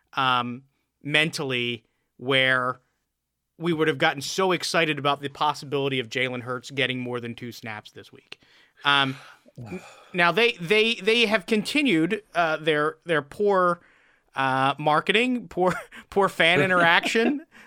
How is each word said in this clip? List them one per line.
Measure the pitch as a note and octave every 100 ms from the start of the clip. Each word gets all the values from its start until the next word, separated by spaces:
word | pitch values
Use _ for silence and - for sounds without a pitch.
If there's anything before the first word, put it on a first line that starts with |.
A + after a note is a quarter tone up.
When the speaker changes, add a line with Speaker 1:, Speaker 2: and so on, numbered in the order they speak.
| _
Speaker 1:
um, | - C3 B2 A#2+ A#2+ C3+ _ _ _
mentally | C#3 D3+ D#3 - C#3 B2 A#2+ A#2 _ _ _ -
where | B2 C3+ C3 B2+ B2 B2+ _ _ _ _ _ _ _ -
we | E3
would | D#3 D#3
have | C#3
gotten | D#3+ C#3+
so | C3+ - F#3+
excited | F3 - F3+ D#3+ D3
about | C#3 C#3+
the | C#3
possibility | C3+ D3+ C#3+ C#3+ C#3+ C#3 C3
of | A#2
Jalen | C3 B2+ B2
Hurts | A#2+ B2 -
getting | C3+ B2+ B2+
more | B2 B2
than | A#2 A2+
two | B2
snaps | A2+ A#2 G#2+ -
this | - G2+
week. | - - - _ _ _ _
Um, | C#3+ C#3+ C3+ C3 - -
Speaker 2:
<sighs> | _ -
Speaker 1:
n-, | A2+ F3+ - - -
now | F3+ F3
they, | E3+ A#3
they, | A3+ E3 G#3+ A3 A3+
they | F#3+ A#3 A3
have | G#3+ -
continued, | A3 - D4 C#4 E3 E3 G#3+ - E3+
uh, | E3+ D#3
their, | D#3 D3+ D3+ - E3+
their | D#3
poor, | C#3 - G#3 F#3+ F3+ F3 _ _ _ _ _ -
uh, | C3+ C3 C3+ C#3
marketing, | D3+ D3+ D#3+ G3 B3 B3 F3
poor, | - F3+ F3 -
<laughs> | - -
poor | G3+ F#3+
fan | - E3 F3+
Speaker 2:
<laughs> |
Speaker 1:
interaction | F#3+ F3+ E3+ F3 - A3+ A#3 C#4+ D#4+ -